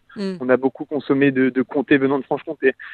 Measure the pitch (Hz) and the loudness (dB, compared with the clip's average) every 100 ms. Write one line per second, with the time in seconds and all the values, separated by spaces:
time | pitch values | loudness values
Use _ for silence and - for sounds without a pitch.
0 | _ - 196 185 127 127 131 - 151 147 | _ -8 -8 -6 0 2 2 -4 -8 -8
1 | - 139 139 131 131 123 123 147 123 147 | -2 2 2 2 0 0 -2 -2 2 2
2 | 135 139 123 143 - 151 131 - - | 2 -2 -4 -6 -6 -2 -2 -2 -10